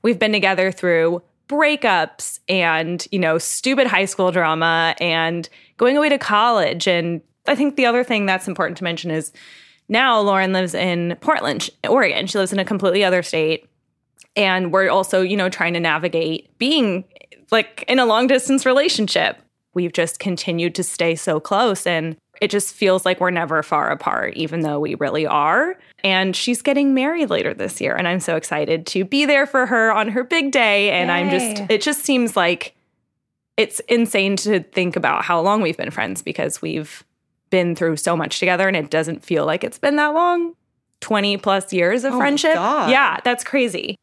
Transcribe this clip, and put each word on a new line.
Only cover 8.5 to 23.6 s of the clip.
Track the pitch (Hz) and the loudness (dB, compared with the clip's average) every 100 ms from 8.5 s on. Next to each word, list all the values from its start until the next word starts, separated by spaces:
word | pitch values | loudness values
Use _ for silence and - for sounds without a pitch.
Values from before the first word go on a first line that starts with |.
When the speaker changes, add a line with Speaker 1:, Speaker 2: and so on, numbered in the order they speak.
| 180 170 175 | -4 -4 -2
Speaker 1:
to | 175 | -6
mention | 170 170 | -6 -4
is | 156 151 - - - - _ _ | -4 -4 -14 -20 -20 -20 _ _
now | 220 262 226 | 2 4 4
Lauren | 202 190 190 | 4 2 2
lives | 190 185 | 0 0
in | 170 180 175 170 170 | -2 -2 0 -2 -4
Portland, | - 311 127 127 - _ - | 0 0 0 -4 -8 _ 0
Oregon. | 262 196 - 190 | 2 2 0 -2
She | 208 | -2
lives | 190 | -2
in | 196 | -2
a | 185 | -2
completely | 202 190 185 | 0 2 2
other | 190 180 | 2 2
state. | 170 160 156 160 _ _ _ _ _ _ - - | 0 -2 0 -2 _ _ _ _ _ _ -8 -2
And | 196 185 180 | 0 0 0
we're | 185 190 | 2 2
also, | 190 185 190 | 2 2 0
you | 185 202 | 0 0
know, | 190 | -2
trying | - 170 | -2 -2
to | 175 | 0
navigate | 170 156 170 165 160 160 _ _ | 0 0 -2 -2 -4 -6 _ _
being, | 247 311 220 185 - - - - _ | 0 2 0 -2 -6 -20 -20 -20 _
like, | 226 214 - - | 0 0 -8 0
in | 254 | 2
a | 247 | 4
long | 220 254 | 2 4
distance | 269 254 269 262 | 2 2 0 4
relationship. | 254 320 - 208 180 165 - _ _ _ 180 | 2 2 0 0 0 0 -4 _ _ _ -4
We've | 175 | -2
just | 175 165 - | -2 -2 -2
continued | 202 175 - 170 175 170 | -6 -4 -4 -2 -2 -2
to | |
stay | 180 - 170 165 | -6 0 0 0
so | - 156 | -2 -2
close, | - 196 220 190 - | 0 2 2 0 -2
and | 170 160 160 _ - | -2 -4 -8 _ -6
it | 208 | -2
just | 202 196 | -2 -4
feels | - 196 185 185 | 0 2 2 2
like | 185 | 0
we're | 180 | 0
never | 175 165 160 | 0 0 -2